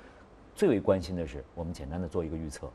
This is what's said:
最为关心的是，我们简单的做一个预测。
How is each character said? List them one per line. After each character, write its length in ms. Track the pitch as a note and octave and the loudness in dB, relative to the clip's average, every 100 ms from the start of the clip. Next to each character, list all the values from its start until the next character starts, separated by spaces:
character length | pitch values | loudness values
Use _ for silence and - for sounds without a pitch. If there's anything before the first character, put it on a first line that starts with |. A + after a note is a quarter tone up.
| - - - - - | -12 -20 -20 -20 -14
最 160 | - G3 | 2 4
为 100 | G#2 | 6
关 220 | - F#2+ | 6 4
心 120 | E2 | 2
的 120 | F2+ D#2 | -4 -4
是， 180 | D2 C2+ | -8 -12
我 80 | - | -8
们 80 | E2+ | -6
简 160 | - C#2 | -6 -6
单 140 | E2+ | -6
的 80 | F2 | -4
做 160 | F#2 | -2
一 60 | D#2+ | -2
个 60 | D#2+ | -4
预 120 | D#2 | -8
测。 180 | - - | -10 -12